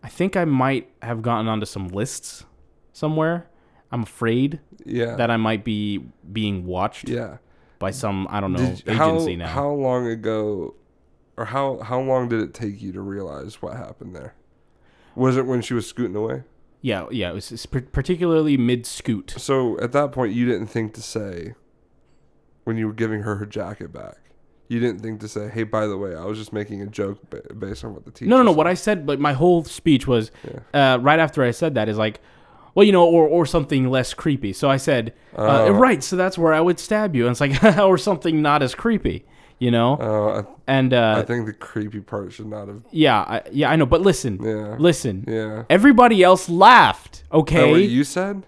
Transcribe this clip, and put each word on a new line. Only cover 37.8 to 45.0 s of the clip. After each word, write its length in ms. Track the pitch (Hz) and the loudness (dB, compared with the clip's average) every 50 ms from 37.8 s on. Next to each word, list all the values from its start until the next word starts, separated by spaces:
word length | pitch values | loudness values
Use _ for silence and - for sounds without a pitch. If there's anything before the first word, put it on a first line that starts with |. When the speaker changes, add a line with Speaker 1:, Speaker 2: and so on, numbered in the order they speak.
| 208 190 185 175 | 4 4 4 4
Speaker 1:
something 420 | - 214 196 156 - 175 160 156 151 | 2 -2 -2 -2 -2 -2 0 2 2
not 200 | 147 143 147 143 | 2 2 2 2
as 120 | 123 - | -2 -4
creepy," 480 | - - 226 226 196 - 117 80 90 - _ _ _ _ _ _ _ | -4 -2 -2 -2 0 -2 -4 -4 -4 -10 _ _ _ _ _ _ _
you 140 | 123 123 120 | 0 2 2
know? 260 | 117 117 123 139 143 | 4 2 2 0 0
Speaker 2:
Oh, 280 | 120 113 107 107 104 107 104 104 | -2 -2 0 0 0 0 0 -2
I, 40 | 101 - - - _ - | -6 -8 -14 -14 _ 0
Speaker 1:
And, 260 | 135 135 131 127 127 | 0 2 2 2 2
uh, 220 | 123 117 110 107 107 | 4 4 4 2 2
Speaker 2:
I 40 | 110 | 0
think 240 | - 120 120 113 | -2 -4 -4 -4
the 60 | 110 104 | -6 -10
creepy 480 | _ - - - 113 104 107 104 107 | _ -16 -10 -8 -8 -8 -6 -8 -12
part 320 | 95 _ - 104 101 90 - | -12 _ -8 -8 -8 -10 -14
should 140 | - 107 | -14 -14
not 220 | 107 107 107 101 101 | -12 -12 -12 -12 -14
have 140 | 101 107 117 _ - | -16 -18 -18 _ 0
Speaker 1:
Yeah, 260 | 160 156 143 120 104 | 2 4 4 4 4
I, 240 | 90 - 101 113 - - | 2 0 -4 -6 -6 -6
yeah, 200 | 101 139 151 - 151 | -2 0 2 2 4
I 40 | |
know. 100 | 160 151 | 4 4
But 160 | 127 151 160 185 | 4 4 4 4
listen, 360 | 196 175 - - 127 101 95 | 4 2 2 0 -4 -6 -4
Speaker 2:
Yeah. 360 | 110 110 110 107 107 104 107 117 | -4 -4 -4 -4 -6 -8 -4 2
Speaker 1:
listen. 460 | 151 175 160 - | 2 2 2 2